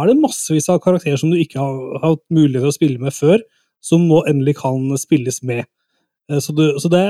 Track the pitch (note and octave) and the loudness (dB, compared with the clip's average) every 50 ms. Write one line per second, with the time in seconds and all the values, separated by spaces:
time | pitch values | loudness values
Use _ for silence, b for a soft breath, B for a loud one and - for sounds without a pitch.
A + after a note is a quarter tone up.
0 | D3+ G3+ C4 D4+ D4+ - - - - - D#3+ D3+ - - F3+ E3+ - F#3 F3+ F3 | 2 2 2 2 2 0 -2 -6 -6 -2 -2 -2 0 0 -2 0 2 0 0 0
1 | - D3+ C#3+ C3 D3+ D#3+ F3 E3+ D#3 - - C3+ C#3 C#3 C3+ C3 B2+ C3 - C#3 | 0 -2 -2 -2 0 0 0 0 -2 -2 -4 -6 -6 -6 -6 -8 -10 -10 -8 -2
2 | D#3+ D#3+ D#3+ D#3 - _ E3+ D#3 D3+ C#3+ B2+ B2+ C3 C#3+ C#3 - E3 C#3+ B2+ A#2 | 0 0 0 0 -2 _ 2 2 2 2 2 0 -2 -2 0 0 -2 -2 -2 -2
3 | C3 C3+ - - C#3+ D#3 F#3+ A3+ - - _ _ _ _ _ _ - - E3 E3+ | -6 -8 -6 0 2 2 2 2 0 -6 _ _ _ _ _ _ -4 0 2 2
4 | F3 E3 D#3 E3+ F3 D#3+ D3 C#3 C3+ C#3+ C#3+ - - C3 C3 C3 C3 C3+ C#3 C3+ | 4 4 4 4 4 2 0 0 0 0 -2 -2 -4 -4 -4 -2 -2 -4 -4 -6
5 | - - D#3+ D3 A#2+ B2+ B2 - C3 B2+ A#2+ A#2+ - - _ _ _ _ _ _ | -2 0 0 0 0 -4 -8 -8 -6 -6 -6 -6 -8 -10 _ _ _ _ _ _
6 | _ _ _ _ _ - D3 C#3+ - - D3+ D3+ D#3 D3+ C#3+ C#3+ E3 E3+ E3+ F3+ | _ _ _ _ _ -6 -4 -4 -4 -2 0 0 2 2 0 0 0 0 2 2
7 | F#3+ | 2